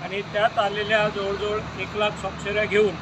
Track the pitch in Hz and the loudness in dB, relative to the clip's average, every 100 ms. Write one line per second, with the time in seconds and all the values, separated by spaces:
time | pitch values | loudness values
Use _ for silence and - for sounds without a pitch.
0 | 175 196 196 208 220 - 202 202 208 214 | -6 -6 -2 2 2 4 0 0 2 2
1 | 208 208 196 196 208 214 214 - 185 208 | 2 0 -2 -2 -2 -2 -4 -8 -6 0
2 | 208 208 190 - 202 208 214 196 214 165 | -2 0 -6 -6 -4 -2 2 4 4 2